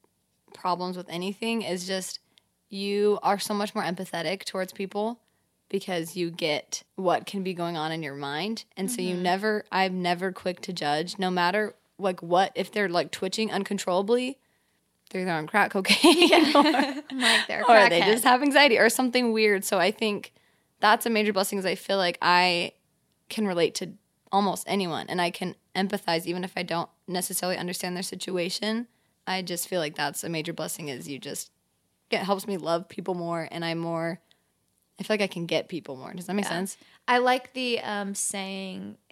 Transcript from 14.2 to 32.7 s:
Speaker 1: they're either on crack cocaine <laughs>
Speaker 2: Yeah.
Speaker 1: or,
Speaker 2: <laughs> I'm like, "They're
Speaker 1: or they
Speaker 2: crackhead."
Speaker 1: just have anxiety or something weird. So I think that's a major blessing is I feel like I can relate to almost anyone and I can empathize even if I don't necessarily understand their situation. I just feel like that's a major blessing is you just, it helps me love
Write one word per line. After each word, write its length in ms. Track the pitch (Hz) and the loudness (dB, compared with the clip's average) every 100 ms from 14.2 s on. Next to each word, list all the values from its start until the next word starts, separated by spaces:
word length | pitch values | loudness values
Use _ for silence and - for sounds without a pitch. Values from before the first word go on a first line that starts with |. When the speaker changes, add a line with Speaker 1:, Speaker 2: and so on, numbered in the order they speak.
| 254 277 _ _ _ _ _ _ - | 0 -6 _ _ _ _ _ _ -10
Speaker 1:
they're 120 | 185 | -6
either 100 | 185 | -2
on 160 | 165 156 | -2 0
crack 240 | 208 - | 2 2
cocaine 560 | 196 196 202 320 320 349 | 2 0 6 8 8 8
<laughs> 0 | |
Speaker 2:
Yeah. 240 | 339 294 | 6 6
Speaker 1:
or, 480 | 294 294 262 269 277 | 6 6 4 0 -4
Speaker 2:
<laughs> 60 | - | -8
I'm 100 | 269 | 0
like, 260 | 233 226 - | 4 4 2
"They're 140 | - - | 2 8
Speaker 1:
or 200 | 226 185 | 8 8
they 120 | 170 | 6
Speaker 2:
crackhead." 40 | 190 | 4
Speaker 1:
just 160 | 226 | 4
have 180 | 254 247 | 6 4
anxiety 380 | 285 285 285 226 | 6 6 8 8
or 100 | 214 | 4
something 440 | - 262 254 240 | 4 0 2 2
weird. 320 | 220 214 196 | 2 4 2
So 160 | - 196 | 2 2
I 100 | 180 | 2
think 420 | 214 220 202 - _ _ _ _ - | 2 -2 -2 -8 _ _ _ _ 2
that's 280 | 208 233 233 | 4 4 4
a 40 | |
major 220 | 220 214 | 2 2
blessing 260 | 190 202 202 | 0 0 -2
is 80 | 185 | -2
I 80 | |
feel 220 | 185 - 196 | -4 -2 0
like 200 | 175 175 | 0 0
I 500 | 175 180 180 175 175 - _ _ _ _ - | 4 4 4 2 -2 -8 _ _ _ _ -10
can 200 | - 208 | -4 0
relate 260 | 175 160 - | 2 2 0
to 180 | 185 - _ _ _ | -10 -14 _ _ _
almost 320 | 196 202 175 - | 0 2 0 -2
anyone 380 | 196 180 135 - | -2 0 -4 -4
and 120 | 180 | -2
I 100 | 175 | -2
can 260 | 180 185 - _ | -2 -8 -8 _
empathize 500 | 185 196 202 - 165 170 | -2 -2 -2 0 -2 -2
even 180 | 180 | -4
if 80 | 180 - | -6 -6
I 60 | |
don't 260 | 175 165 - _ - | -4 -4 -6 _ -6
necessarily 500 | 175 185 185 185 185 | -4 -4 -4 -4 -4
understand 380 | 175 180 185 180 | -6 -6 -6 -6
their 80 | |
situation. 840 | 190 185 - 185 175 - 214 220 240 _ _ _ - | -8 -8 -6 -4 -2 -4 -4 -4 -6 _ _ _ -6
I 160 | 185 | -6
just 240 | 185 175 - | -4 -6 -4
feel 140 | 180 | -2
like 160 | 151 151 | -2 -2
that's 260 | 147 175 | -4 -4
a 60 | - | -6
major 240 | 160 170 | -6 -6
blessing 360 | 160 165 - 147 | -6 -8 -8 -10
is 200 | 127 160 | -10 -10
you 100 | 131 | -10
just, 320 | 143 - - _ _ _ _ _ - | -10 -10 -12 _ _ _ _ _ -6
it 80 | 156 | -4
helps 300 | 190 196 208 | -2 -2 -4
me 80 | 190 | -6
love 320 | 160 | -2